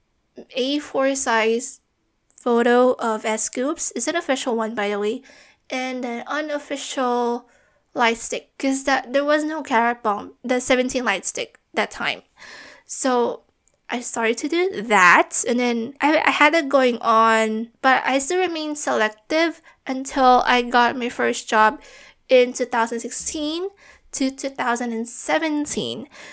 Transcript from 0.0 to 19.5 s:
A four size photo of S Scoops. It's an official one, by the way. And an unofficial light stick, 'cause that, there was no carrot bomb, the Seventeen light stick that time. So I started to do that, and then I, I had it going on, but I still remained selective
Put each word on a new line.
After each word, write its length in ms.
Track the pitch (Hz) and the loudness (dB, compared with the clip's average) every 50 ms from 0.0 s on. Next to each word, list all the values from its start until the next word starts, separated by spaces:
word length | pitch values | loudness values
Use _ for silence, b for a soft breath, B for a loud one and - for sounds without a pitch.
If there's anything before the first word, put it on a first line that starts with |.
| _ _ _ _ _ _ _ - - - - | _ _ _ _ _ _ _ -20 -20 -10 -6
A 220 | 262 247 262 285 294 | -4 -2 -2 -2 -4
four 340 | 294 - - 269 262 269 277 | -4 -4 -4 0 0 0 0
size 720 | 269 - 269 254 262 220 226 226 233 269 - - - _ _ _ _ _ _ _ _ _ _ _ | 0 0 0 0 2 2 2 0 0 -2 -6 -10 -14 _ _ _ _ _ _ _ _ _ _ _
photo 640 | - - 247 240 233 233 247 240 247 254 254 254 | -6 -2 2 2 4 4 4 6 6 6 4 2
of 300 | - - 233 220 220 - 226 | 2 0 -2 -2 -2 -2 -2
S 160 | 214 320 - - - | -2 -2 -4 -4 -4
Scoops. 400 | 254 247 277 330 - - - - | -4 -4 -4 -4 -4 -6 -6 -4
It's 160 | 262 240 - | -4 -4 -2
an 80 | 311 | -4
official 400 | 339 349 - 277 262 - 269 233 | -4 -2 -2 -2 -2 -2 -2 -2
one, 160 | 233 226 220 233 | -2 -2 -4 -4
by 160 | 220 202 202 | -4 -4 -2
the 100 | 208 202 | -2 -2
way. 220 | 208 208 233 262 b b b b b b b b _ - | -2 -2 -4 -4 b b b b b b b b _ -10
And 320 | - 254 254 254 254 254 247 | -8 -6 -6 -6 -6 -6 -6
an 180 | 247 233 233 - | -6 -8 -8 -8
unofficial 1200 | - 285 294 311 302 294 294 294 - 294 269 - - - - 262 247 240 240 240 240 240 247 - b b b b b b b b b _ | -6 -6 -6 -4 -4 -6 -6 -6 -8 -8 -8 -8 -8 -4 -2 0 0 0 0 0 0 -2 -4 -6 b b b b b b b b b _
light 240 | 311 247 226 233 | 0 2 2 2
stick, 320 | - - - - 190 - _ _ | 0 -4 -6 -8 -8 -10 _ _
'cause 280 | - - 269 269 269 269 | -4 -2 -2 0 0 0
that, 280 | - 269 - - 233 247 | 0 0 0 -2 -2 -2
there 120 | 277 285 | 0 2
was 200 | 285 302 302 302 | 2 2 2 0
no 160 | 302 311 320 | -2 -4 -6
carrot 400 | 277 - 262 226 233 233 240 240 | -4 0 0 2 2 2 0 -2
bomb, 320 | - 220 202 208 185 180 - _ | -2 -2 -2 -2 -6 -10 -16 _
the 240 | - 240 254 247 240 | -4 -2 -2 -2 2
Seventeen 400 | - 269 247 254 254 - 269 247 | 2 2 2 2 0 -2 -2 -2
light 220 | 226 196 185 - - | -2 -2 -2 -4 -6
stick 320 | - - 120 - - _ _ _ - | -6 -6 -8 -8 -12 _ _ _ -4
that 160 | 220 208 - - | -4 -4 -4 -4
time. 320 | - - 156 120 90 - _ B B B B B B B B B B B | -6 -6 -6 -6 -6 -10 _ B B B B B B B B B B B
So 580 | - - - - 262 254 240 233 - - - _ _ _ _ _ _ _ _ _ - | -10 -6 -2 0 2 2 2 2 0 -2 -6 _ _ _ _ _ _ _ _ _ -10
I 100 | - 247 | -8 -8
started 380 | 240 - - 233 226 220 240 233 | -6 -6 -4 -2 0 0 0 -2
to 100 | - 285 | -2 -2
do 320 | 330 339 359 392 - - 202 233 | 0 0 0 0 -2 -4 -2 2
that, 560 | 214 196 185 175 175 269 349 - - - - | 4 6 8 8 8 6 6 2 -2 -4 -2
and 160 | - 240 240 | -2 0 0
then 320 | 247 247 240 233 226 240 - - | 0 0 0 -2 -4 -6 -6 -2
I, 240 | - 285 311 - - | 0 2 2 2 2
I 60 | - | 2
had 240 | - - 294 302 302 | 2 4 4 4 4
it 180 | 330 311 269 277 | 2 0 2 2
going 240 | 269 262 247 240 - - | 4 4 2 2 0 -2
on, 640 | 226 226 220 226 226 - 220 220 220 220 220 233 233 _ _ - | 2 2 4 4 4 4 2 2 0 -2 -4 -6 -8 _ _ 2
but 180 | 262 262 - - | 2 2 4 2
I 140 | - 262 277 | 0 0 0
still 220 | 269 - 359 370 | 0 0 0 0
remained 380 | 370 359 339 311 311 302 302 294 | 0 0 -2 -4 -6 -6 -6 -4
selective 800 | - - 247 233 214 214 214 - _ - 311 311 330 330 | -4 -2 0 0 0 -2 -2 -6 _ -4 0 0 0 0